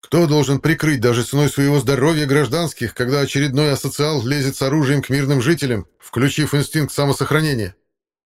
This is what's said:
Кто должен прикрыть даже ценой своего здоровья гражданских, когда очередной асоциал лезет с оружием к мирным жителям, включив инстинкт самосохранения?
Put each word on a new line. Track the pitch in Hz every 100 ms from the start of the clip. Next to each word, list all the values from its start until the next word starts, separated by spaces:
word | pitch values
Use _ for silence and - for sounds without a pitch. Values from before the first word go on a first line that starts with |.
| -
Кто | - 170
должен | 151 135 139
прикрыть | 151 160 151 143
даже | 120 117
ценой | 117 135 147
своего | - 139 143
здоровья | 120 139 139 160 147
гражданских, | 139 135 151 170 - 113
когда | - 123 143
очередной | 139 139 147 127 151
асоциал | 135 139 - 147 156
лезет | 117 147 135 131
с |
оружием | 135 147 135 143
к | 135
мирным | 135 139 143
жителям, | 120 170 139 113 90 _
включив | - - 131 - 147
инстинкт | 147 135 160 143
самосохранения? | - 143 135 139 143 156 131 95 - _ _ _ _ _